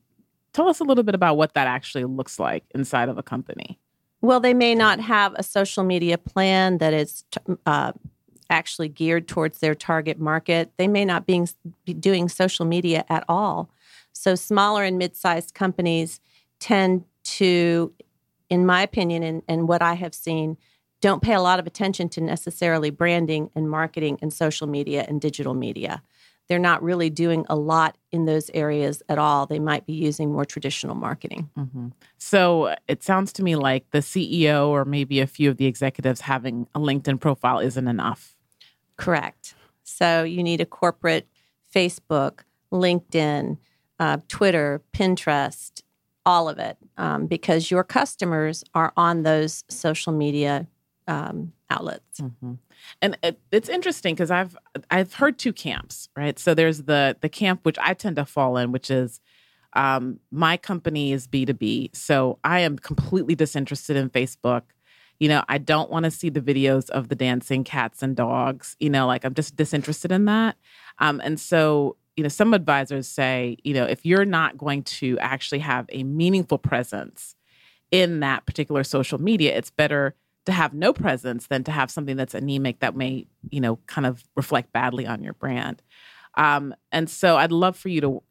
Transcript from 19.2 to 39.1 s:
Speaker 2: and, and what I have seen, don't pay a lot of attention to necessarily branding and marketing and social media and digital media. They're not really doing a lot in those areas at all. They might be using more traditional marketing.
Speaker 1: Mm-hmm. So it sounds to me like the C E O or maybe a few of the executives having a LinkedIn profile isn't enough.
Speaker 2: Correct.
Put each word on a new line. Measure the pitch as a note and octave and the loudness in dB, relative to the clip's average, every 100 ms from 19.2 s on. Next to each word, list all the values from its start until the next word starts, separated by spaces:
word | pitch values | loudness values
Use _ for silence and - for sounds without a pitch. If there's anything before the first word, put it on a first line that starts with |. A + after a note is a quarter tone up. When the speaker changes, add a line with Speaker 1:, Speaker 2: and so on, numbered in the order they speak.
Speaker 2:
and, | E3 D#3+ - | -2 -6 -4
and | E3 E3 | -2 2
what | F3 | 2
I | E3+ E3+ | 2 0
have | F3 - | -6 -10
seen, | - D#3+ D#3 D#3 _ _ _ _ | -4 -2 -2 -6 _ _ _ _
don't | G3+ F3 | 2 2
pay | A3+ | 2
a | G#3 | 2
lot | F3+ F3+ | 4 2
of | E3+ | 0
attention | - G3 F#3+ E3+ | -4 -2 -2 -4
to | - | -4
necessarily | D#3+ D#3+ - - F3 D#3+ D3+ | -4 -4 -8 -2 0 2 0
branding | C#3+ E3+ E3+ D#3+ D#3 D#3 | 0 2 2 2 -2 -4
and | D#3 D#3 | -4 -4
marketing | D#3 D#3+ E3 D3+ C#3+ | -2 -4 -2 -4 -4
and | D#3 | -6
social | - D#3 - D3 | -2 -2 -2 -6
media | C#3+ C#3+ C#3+ - | -4 -4 -4 -4
and | D3 | -2
digital | D3+ C#3 C3+ C3 | -4 -4 -6 -4
media. | A#2 - - D3 _ _ _ _ - | -6 -6 -8 -10 _ _ _ _ -4
They're | F3 | 0
not | F3 E3+ | 2 2
really | E3+ F3 E3 | 0 0 -2
doing | D#3 E3+ D#3+ - | 0 0 0 -2
a | D3+ | -2
lot | D3 D#3+ D#3 - - | 0 2 2 -2 -8
in | E3+ D#3+ | -2 0
those | D#3 D3 | 0 -2
areas | - D3+ D3 C#3+ D3 - | -4 -2 0 -2 -4 -4
at | D3+ | 0
all. | D3+ C#3+ C#3 | 2 2 0
They | D3+ | -4
might | D3+ D3 - | -2 -2 -4
be | |
using | D#3 D3+ D3 D3+ | -4 -2 -2 -2
more | D3 | -2
traditional | C#3+ - C#3 - C#3 B2 | -4 -6 -8 -6 -8 -6
marketing. | B2 C#3 - - D3+ - | -6 -8 -10 -10 -10 -8
Speaker 1:
Mm-hmm. | C3+ B2+ A#2+ - _ _ | -8 -8 -12 -14 _ _
So | - G3 F3+ E3 B2 D2+ - | 2 4 6 4 0 -4 -4
it | - | -6
sounds | - F#3+ F#3+ | 0 0 0
to | - | -2
me | F#3 D#3 | 0 2
like | C3+ C3 - | 2 0 0
the | D3 | -2
C | C#3+ F#3+ E3+ E3 | 0 -4 -2 2
E | D3+ | 4
O | D3 D3 | 4 2
or | C#3+ | 2
maybe | C#3 C#3+ C3+ C#3 | 0 -2 0 0
a | C3+ | 0
few | - C#3+ | 2 2
of | B2+ | 4
the | C3+ | 0
executives | A#2+ C#3 - C3 B2 | 0 -4 0 -2 -2
having | - C3+ B2+ A#2+ A#2+ D3+ | -2 -2 -2 -6 -6 -2
a | |
LinkedIn | D3 C#3 C#3+ C3+ | 0 0 0 0
profile | D3+ C3+ B2 B2 | 0 0 0 2
isn't | B2 B2 B2+ | 0 -2 -2
enough. | A#2 - - - _ _ _ _ _ _ - | 0 -2 -4 -12 _ _ _ _ _ _ -8
Speaker 2:
Correct. | - | -2